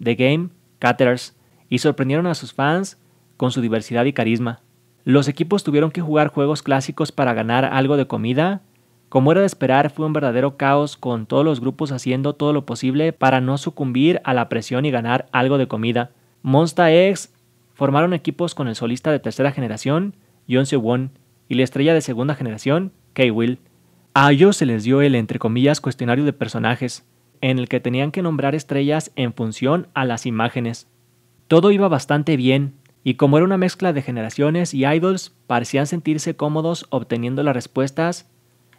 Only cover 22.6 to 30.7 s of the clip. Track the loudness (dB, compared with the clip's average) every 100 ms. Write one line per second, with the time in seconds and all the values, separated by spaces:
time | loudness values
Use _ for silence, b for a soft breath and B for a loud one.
22.6 | -2 -2 -2 -10 _ 0 2 2 0 -2
23.6 | _ _ _ _ _ 4 6 8 6 4
24.6 | 2 0 2 4 4 2 0 -2 -2 2
25.6 | 2 2 -2 -4 0 0 0 -2 -6 -2
26.6 | -2 -2 -4 -10 _ _ _ _ -2 -2
27.6 | -2 -4 -2 -2 -4 -4 -4 -2 -2 -4
28.6 | -4 -2 0 -2 -4 -6 -6 -4 -6 -4
29.6 | -2 0 -2 -4 -4 -4 -4 -2 -2 -2
30.6 | -6